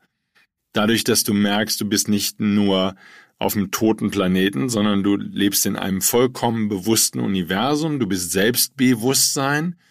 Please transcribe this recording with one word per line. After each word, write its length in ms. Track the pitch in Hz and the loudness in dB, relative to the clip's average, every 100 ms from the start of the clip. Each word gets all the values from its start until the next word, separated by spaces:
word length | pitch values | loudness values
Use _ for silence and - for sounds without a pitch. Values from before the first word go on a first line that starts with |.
| _ _ _ _ _ _ _ | _ _ _ _ _ _ _
Dadurch, 300 | 110 107 113 | -2 2 2
dass 200 | - 107 | 2 0
du 100 | - | 0
merkst, 460 | 104 101 104 107 - | 0 2 0 -2 -4
du 40 | 104 | -2
bist 220 | 104 - | -2 0
nicht 300 | 101 - - | 0 -2 -4
nur 560 | 107 104 101 95 95 95 - - - - | 0 2 2 2 0 -4 -20 -20 -20 -4
auf 160 | 101 107 | -4 -2
einem 160 | 95 | -4
toten 400 | - 110 110 107 | 0 0 0 -2
Planeten, 580 | 101 92 92 98 135 131 | 0 2 2 2 0 -2
sondern 340 | 107 107 101 | 0 0 2
du 120 | 98 101 | 0 0
lebst 500 | 101 95 101 - 101 | -4 -2 0 0 -2
in 100 | - | -4
einem 260 | 95 95 | -4 -2
vollkommen 680 | - 120 127 131 120 113 107 | 0 2 2 0 -2 0 -2
bewussten 500 | 98 101 110 - 127 | -2 0 2 2 -2
Universum. 800 | 113 95 82 95 131 147 160 143 | -2 0 0 0 0 0 -2 -2
Du 80 | 101 | -2
bist 240 | 95 87 | -2 -2
Selbstbewusstsein. 1500 | 92 107 123 - - 127 113 123 135 - 151 135 147 175 175 _ | 0 2 0 -2 2 2 2 2 0 0 0 -2 -2 -4 -8 _